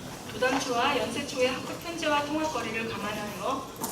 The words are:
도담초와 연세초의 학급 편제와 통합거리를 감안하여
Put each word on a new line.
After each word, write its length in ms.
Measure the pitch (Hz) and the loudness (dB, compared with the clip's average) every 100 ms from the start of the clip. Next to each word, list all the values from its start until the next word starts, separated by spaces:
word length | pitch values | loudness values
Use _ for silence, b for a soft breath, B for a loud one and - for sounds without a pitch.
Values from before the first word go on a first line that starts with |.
| - - - | -10 -10 -8
도담초와 640 | - 254 277 262 233 277 254 | 0 2 2 2 2 4 2
연세초의 500 | 220 277 285 277 254 | 0 -2 -2 2 2
학급 360 | - - - | 2 -4 -6
편제와 420 | 339 330 311 294 294 | -6 -2 2 2 2
통합거리를 640 | 311 311 269 226 226 226 | 0 0 0 -2 -2 -2
감안하여 840 | 202 202 214 214 190 214 285 - - 233 | -2 -2 -2 -4 -2 0 0 -4 -6 -4